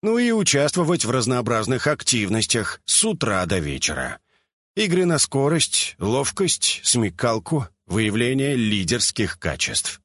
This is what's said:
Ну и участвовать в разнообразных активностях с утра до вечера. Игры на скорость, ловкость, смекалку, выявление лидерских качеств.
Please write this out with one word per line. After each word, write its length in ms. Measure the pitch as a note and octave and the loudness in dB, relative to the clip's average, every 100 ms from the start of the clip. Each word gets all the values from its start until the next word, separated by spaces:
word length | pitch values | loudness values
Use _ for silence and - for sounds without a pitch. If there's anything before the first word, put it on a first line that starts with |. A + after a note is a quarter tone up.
Ну 160 | G#3 A#3 | 2 2
и 120 | A#3+ | 2
участвовать 720 | A3+ G3 C#3 D3 F3+ D#3+ F3 - | 2 2 2 2 2 2 0 2
в 40 | |
разнообразных 760 | C3 A#2+ B2+ A2+ A2+ G#2+ B2+ D3 | 0 2 0 2 0 0 0 0
активностях 920 | D3+ - B2 G2+ A2 G#2+ A#2+ G#2 - - | -2 0 0 0 0 0 0 -2 -6 -2
с 180 | - | 0
утра 400 | A3 G3+ A2 G2 F2+ | 2 0 0 0 2
до 100 | F#2+ | 0
вечера. 640 | D2+ C2+ - C2+ B1+ A1+ _ _ _ _ _ - | -2 -4 -4 -4 -6 -10 _ _ _ _ _ -4
Игры 300 | G#3+ F3 F3+ | 0 2 2
на 120 | D#3 | 2
скорость, 800 | - C#3 C#3 E3 - - - - | 0 2 2 2 0 -2 -4 -4
ловкость, 840 | F#2+ B2 C#3 - F#3 - - - | -2 0 -2 0 0 0 -2 -2
смекалку, 840 | - B2 G#2+ E2+ A#2+ A2+ - D#3+ A2 _ _ | 0 0 0 0 -2 -2 -2 -4 -4 _ _
выявление 680 | F#2+ A2 G#2 A#2+ C3 C#3 C3+ | 0 0 2 0 0 0 0
лидерских 840 | A2 G#2 F2+ A#2+ - - G2+ - | 0 0 0 0 -2 -2 -4 -2
качеств. 640 | - C2 - C2+ - - | -6 -4 -4 -4 -6 -10